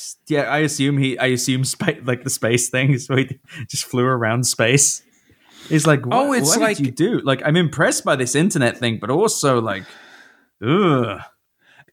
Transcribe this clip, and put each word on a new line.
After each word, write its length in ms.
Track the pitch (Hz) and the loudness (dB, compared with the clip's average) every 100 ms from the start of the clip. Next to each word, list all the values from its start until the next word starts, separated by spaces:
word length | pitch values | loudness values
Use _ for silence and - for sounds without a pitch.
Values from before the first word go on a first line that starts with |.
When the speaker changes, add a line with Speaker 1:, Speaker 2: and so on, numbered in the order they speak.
| - - - | -16 -16 -4
Speaker 1:
yeah, 140 | 147 | -2
I 160 | 120 147 | 0 0
assume 400 | 156 147 139 143 | 0 0 0 2
he, 180 | 135 127 | 0 0
I 100 | 131 | 0
assume 360 | 123 - 131 | 0 0 -2
spa-, 340 | 131 - 175 - | -2 -2 -2 -2
like, 200 | 123 123 | -4 -4
the 60 | 131 | -4
space 400 | - 110 120 - | -4 0 0 0
thing 220 | 127 135 | -2 0
is 180 | 131 - | 0 0
where 100 | 135 | -2
he 200 | 131 - _ | -2 -6 _
<laughs> 140 | 165 117 | -16 -10
just 180 | - - | -8 -4
flew 180 | 123 123 | -2 0
around 400 | 127 113 117 123 | 0 0 0 -2
space. 560 | - 117 139 - - _ _ _ _ _ - - | 0 2 4 2 -2 _ _ _ _ _ -18 -2
He's 180 | 156 151 | 0 4
like, 140 | 143 120 | 2 2
Speaker 2:
Oh, 160 | 233 285 | 0 2
Speaker 1:
"What, 120 | 254 | 2
Speaker 2:
it's 80 | 147 | 2
Speaker 1:
what 100 | 226 | 2
Speaker 2:
like 180 | 220 208 | 2 0
Speaker 1:
did 80 | 135 | -2
you 60 | |
do?" 280 | 117 180 196 | 0 0 0
Like, 200 | 139 131 - | 0 0 2
I'm 100 | 165 | 2
impressed 480 | 170 - 190 - | 2 2 0 0
by 120 | 190 143 | 0 0
this 200 | 120 139 | 0 2
internet 420 | 185 165 117 - | 2 2 0 0
thing, 220 | 120 110 | -4 -2
but 100 | 104 | -2
also, 500 | 147 220 - 143 123 | 0 0 0 2 2
like, 220 | 110 98 95 - - - - _ _ - | 0 -4 -8 -20 -20 -20 -20 _ _ -8
ugh. 580 | 110 175 190 135 113 95 - _ _ _ _ _ _ | 0 2 4 2 0 -6 -14 _ _ _ _ _ _